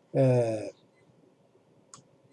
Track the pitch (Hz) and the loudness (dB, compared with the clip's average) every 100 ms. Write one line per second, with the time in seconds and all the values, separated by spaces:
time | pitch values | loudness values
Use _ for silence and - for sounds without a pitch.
0 | _ 139 131 123 117 110 101 - _ _ | _ 0 2 2 0 -4 -8 -16 _ _
1 | _ _ _ _ _ _ _ _ _ - | _ _ _ _ _ _ _ _ _ -20
2 | _ _ _ | _ _ _